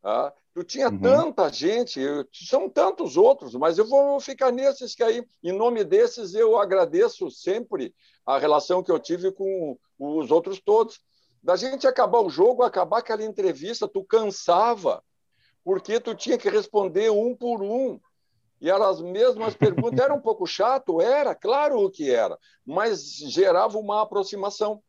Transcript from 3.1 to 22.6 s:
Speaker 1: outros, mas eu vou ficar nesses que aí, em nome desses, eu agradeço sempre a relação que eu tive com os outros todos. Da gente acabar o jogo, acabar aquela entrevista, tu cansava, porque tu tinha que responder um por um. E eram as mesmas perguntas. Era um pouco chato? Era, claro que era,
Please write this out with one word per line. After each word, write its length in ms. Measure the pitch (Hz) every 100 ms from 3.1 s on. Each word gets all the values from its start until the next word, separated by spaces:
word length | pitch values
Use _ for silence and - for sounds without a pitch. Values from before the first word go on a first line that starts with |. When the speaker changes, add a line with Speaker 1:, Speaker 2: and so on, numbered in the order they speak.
| 139
Speaker 1:
outros, 380 | 226 277 135
mas 240 | 120 156 170
eu 80 | 220
vou 340 | 269 277 277
ficar 300 | - 269 262
nesses 440 | 247 269 269 240
que 80 | -
aí, 220 | 233 233 240 _
em 100 | -
nome 300 | 190 233 233
desses, 500 | 175 196 240 - 196
eu 240 | 202 226 220
agradeço 720 | 202 190 170 175 220 - 165
sempre 640 | - - 214 240 180 - _ _ _ -
a 100 | 139
relação 460 | 151 151 - 185
que 80 | 180
eu 80 | 160
tive 340 | - 170 190
com 460 | 190 196 190 156 123 _ _
os 320 | 143 156 131
outros 300 | 160 170 190
todos. 400 | - 220 226 - _ _ _ _
Da 140 | - 185
gente 300 | 254 269 269
acabar 340 | 254 156 233
o 100 | 190
jogo, 320 | 139 214 240
acabar 360 | 240 190 170 220
aquela 260 | - 220
entrevista, 640 | 214 208 190 139 175 233 202
tu 160 | 196
cansava, 1000 | 190 220 214 190 - 175 226 220 160 85 _ _ _ _ _ _
porque 340 | 175 185 - 226
tu 160 | 226
tinha 240 | - - 254
que 100 | 202
responder 600 | 214 202 208 190 165 220
um 240 | 208 233
por 280 | 247 240 226
um. 360 | 196 240 262 233 _ _ _ _ _ _
E 100 | 156
eram 140 | 196 208
as 120 | 165
mesmas 560 | 175 190 247 214 220 -
perguntas. 420 | 214 175 233 226
Era 160 | 269
um 60 | 285
pouco 260 | 226 220 185
chato? 540 | - 214 269 269 165
Era, 340 | 208 277 269
claro 560 | 160 196 277 294 254 196
que 200 | - 143
era, 240 | 120 98 78 _ _